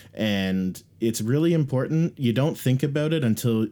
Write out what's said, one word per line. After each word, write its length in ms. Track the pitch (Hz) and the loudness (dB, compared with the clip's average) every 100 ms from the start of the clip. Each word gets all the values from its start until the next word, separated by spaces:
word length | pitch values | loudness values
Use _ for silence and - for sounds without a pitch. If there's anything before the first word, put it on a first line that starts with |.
| - | -18
And 720 | - 107 101 95 92 92 - - - | -4 -2 0 0 0 -2 -6 -16 -4
it's 220 | 110 110 | -4 -2
really 320 | 110 143 170 | 0 2 2
important. 680 | 165 135 127 - 160 165 - | 2 0 -2 0 0 -2 0
You 140 | 123 | 0
don't 260 | 113 135 - | 2 0 0
think 240 | 131 131 | 0 0
about 300 | 147 147 151 | 0 0 0
it 100 | 160 | 0
until 460 | 120 110 120 110 107 | 0 0 0 0 -2